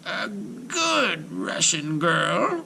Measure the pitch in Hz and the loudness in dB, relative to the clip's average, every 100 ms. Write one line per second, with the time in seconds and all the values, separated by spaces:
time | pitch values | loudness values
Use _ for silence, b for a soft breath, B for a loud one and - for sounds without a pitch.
0 | - 185 220 202 202 240 - 330 330 320 | -6 -4 -4 -6 -10 -12 -6 -2 2 2
1 | 240 165 156 160 190 190 - 160 151 156 | 2 0 -6 -6 -4 0 2 2 0 0
2 | 170 160 156 170 359 349 | 2 4 4 2 2 0